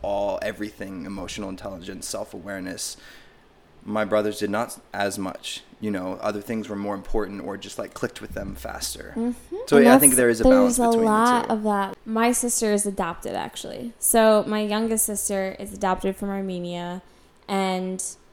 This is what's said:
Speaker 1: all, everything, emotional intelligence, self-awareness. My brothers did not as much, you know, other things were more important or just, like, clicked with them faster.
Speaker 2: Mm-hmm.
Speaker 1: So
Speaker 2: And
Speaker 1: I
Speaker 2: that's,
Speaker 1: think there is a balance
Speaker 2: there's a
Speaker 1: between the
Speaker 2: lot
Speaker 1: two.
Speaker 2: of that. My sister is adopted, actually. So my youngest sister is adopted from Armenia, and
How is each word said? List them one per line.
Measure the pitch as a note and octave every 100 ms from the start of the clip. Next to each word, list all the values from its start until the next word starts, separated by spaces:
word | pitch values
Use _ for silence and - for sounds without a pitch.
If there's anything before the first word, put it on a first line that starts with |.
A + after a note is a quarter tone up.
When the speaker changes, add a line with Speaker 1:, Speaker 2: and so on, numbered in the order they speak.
Speaker 1:
all, | G2+ G2+ G2+ F#2+
everything, | G#2 G#2 G#2 - G2 F#2+ E2
emotional | G2 F2 - G2
intelligence, | F#2+ G2+ F#2 F2+ F#2 -
self-awareness. | G#2 G#2 G2 G2 G2 F#2 F#2 - - - - - - _ _ _ -
My | G#2 G#2+
brothers | G2+ G#2+ G#2 G#2
did | G#2
not | G#2 A#2+ - -
as | G2+ G2+ F#2+
much, | F#2 - - - - -
you | G#2+
know, | F#2+ F#2 F#2+
other | G#2+ G#2
things | G2 A2+ G2+
were | G2+
more | G#2
important | G2 F#2 A2+ F#2+ G2 F#2
or | G2+
just, | G2 -
like, | F#2+
clicked | - B2 -
with | -
them | G2 G2
faster. | G2 - - - - - -
Speaker 2:
Mm-hmm. | A#3 A#3+ - F#4 B4+
Speaker 1:
So | -
Speaker 2:
And | A#3+
Speaker 1:
I |
Speaker 2:
that's, | C4
Speaker 1:
think | C#4 B3+
there | A#3+
is | A3+
a |
balance | B3+ C4 B3+ B3
Speaker 2:
there's | A#3
a |
Speaker 1:
between | A3+ A3+
the |
Speaker 2:
lot | G#3+ A#3+ A#3+ -
Speaker 1:
two. |
Speaker 2:
of | A3
that. | G#3+ G3+ F#3+ -
My | - A3 A#3+
sister | A#3+ A#3+ - A3
is | G#3
adopted, | G3+ G3 E3+ F3 -
actually. | - - - - - A#3+ -
So | - A3+ A3 G#3+ G#3
my | G#3+
youngest | G#3+ G#3 A3+ A3 -
sister | G3+ - G3 F#3+ -
is | G3
adopted | F#3+ F#3+ F#3 G3 F#3+
from | G3+
Armenia, | G3 F#3+ F3+ F3 F3 F3 F3+ - - _ _ -
and | G3 F#3+ F#3 F#3 F#3 - - _